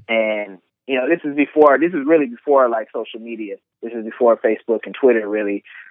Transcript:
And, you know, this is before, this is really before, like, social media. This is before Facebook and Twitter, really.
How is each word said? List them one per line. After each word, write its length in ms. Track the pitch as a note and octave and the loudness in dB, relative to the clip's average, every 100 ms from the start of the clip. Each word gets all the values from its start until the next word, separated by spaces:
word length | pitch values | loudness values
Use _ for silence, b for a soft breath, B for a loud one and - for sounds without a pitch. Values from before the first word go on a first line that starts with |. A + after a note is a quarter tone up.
| G#2+ | -2
And, 500 | A2+ A2 G#2+ G#2 F#2+ _ _ - | 0 0 -2 -6 -12 _ _ -4
you 80 | C3 | -2
know, 120 | B2+ | 0
this 120 | E3+ | -2
is 120 | D3+ C#3+ | -2 -2
before, 420 | C#3 D#3 D3 C3+ | 0 2 4 4
this 140 | E3 | 2
is 120 | F3 C#3 | -2 2
really 200 | E3 C3+ | 2 2
before, 440 | A#2+ - C#3 B2+ | -4 0 2 2
like, 200 | A2+ G#2+ | 0 -4
social 280 | C3 A2 A#2 | -8 -10 -12
media. 360 | A#2 A2+ G#2+ G2 _ _ | -12 -10 -10 -12 _ _
This 120 | A2+ | -12
is 100 | A#2 | -10
before 340 | A2 - A#2+ A2 | -10 2 4 4
Facebook 440 | A#2 A2 - A2 - | 2 -2 -2 -4 -4
and 100 | - | 2
Twitter, 280 | C3+ A2+ G#2 | 4 4 2
really. 360 | G#2+ G#2 G2+ B B B | -2 -2 -4 B B B